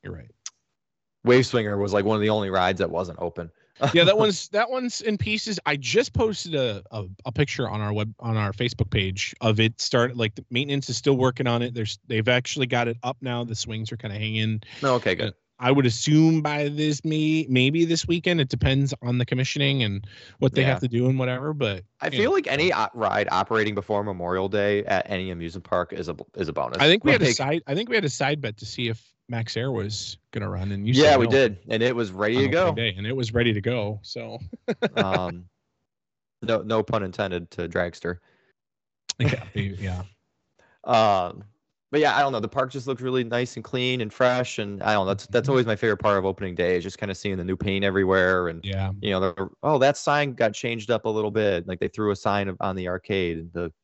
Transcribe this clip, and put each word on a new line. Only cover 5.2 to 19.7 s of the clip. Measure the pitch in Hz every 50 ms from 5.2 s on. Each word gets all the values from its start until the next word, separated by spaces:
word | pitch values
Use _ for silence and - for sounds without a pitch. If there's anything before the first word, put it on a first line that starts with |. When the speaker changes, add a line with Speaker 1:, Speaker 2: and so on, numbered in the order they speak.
| - 214 214 214 - 220 208 170 _
Speaker 1:
I | 151 147
just | 147 131 117 123 214 277 - -
posted | - 226 220 202 - - 175 160
a, | 143 131 120 104 98 90 -
a, | - 110 98 92 95 - -
a | 127
picture | 107 - 147 - - - 127 110
on | 104 107
our | 107 104 104
web, | 107 107 110 107 _
on | - 117 113
our | 110 107 101
Facebook | 95 - 123 123 123 - - 95
page | - 110 95 95 95 98 - - - _
of | - 113 110 107
it | 113 110 110 -
start, | - - - 123 117 127 123
like, | 120 113 107 107
the | - - _
maintenance | 120 120 143 143 139 139 131 -
is | 117
still | - - 147 139
working | 123 127 131 127 - 131
on | 123 120 117
it. | 120 123 123
There's, | 120 110 104 - - _
they've | - 117 110 107
actually | 123 123 123 123 - - 151 135
got | 120 123 120 120
it | 117 120 120 -
up | 123 135 _
now. | 131 127 120 120 120
The | 117 110
swings | 107 - 117 110 110 110 107
are | 117
kinda | 110 - 110 98
hanging. | 104 110 110 110 110 110 110 110 110 - - - -
Speaker 2:
No, | - 139 127
okay, | 123 - 107 95
good. | - - 101
Speaker 1:
Uh, | - _ _ _ _ _
I | 127 123
would | 139 143 135
assume | 120 110 - - 151 151 156 160 160 160 160 151
by | 147 147 147 147 147
this, | 147 147 151 151 147 139 -
may-, | 160 156 156 156 156 156 160 156 131
maybe | 127 127 127 135 151 165 170
this | 165 165 160 -
weekend. | - 170 175 - 180 175 165
It | 139 131
depends | - 127 - 139 135 139 139 135 131 -
on | - 120 123
the | 123 123
commissioning | - 143 127 131 - - 147 143 139